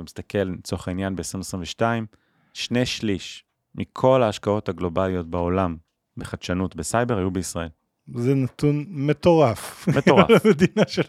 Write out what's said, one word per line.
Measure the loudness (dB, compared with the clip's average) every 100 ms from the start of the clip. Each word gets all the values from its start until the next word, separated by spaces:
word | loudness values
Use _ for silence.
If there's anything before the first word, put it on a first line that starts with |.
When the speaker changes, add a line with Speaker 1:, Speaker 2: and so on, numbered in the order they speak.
Speaker 1:
מסתכל, | -14 -14 -6 -2
לצורך | -2 -4 -6 -6 -6
העניין, | -4 -4 -6
בעשרים | -6 -8
עשרים | -8 -8
ושתיים, | -8 -2 0 0 -6 _ _ _ _
שני | -12 -4 -2 -2
שליש | -2 -2 -4 -6 -18 _ _ _ -12
מכל | -12 0 4 4
ההשקעות | 2 0 -2 -2 -2
הגלובליות | -4 -4 -2 -2 -2 -4
בעולם | -4 0 0 0 -4 -14 _ _ -16
בחדשנות | -12 -10 -6 -4 -4 -6
בסייבר | -2 0 0 0
היו | -2
בישראל. | -2 -6 -6 -10 -12 _ _ -14 -4
Speaker 2:
זה | 0 0
נתון | -2 0 0 0 -4
מטורף. | -4 -2 2 4 6 6 2 -6 -6 0
Speaker 1:
מטורף. | 2 6 6 8 6 6
Speaker 2:
<laughs> |
מדינה | 4 2 2 0
של | 0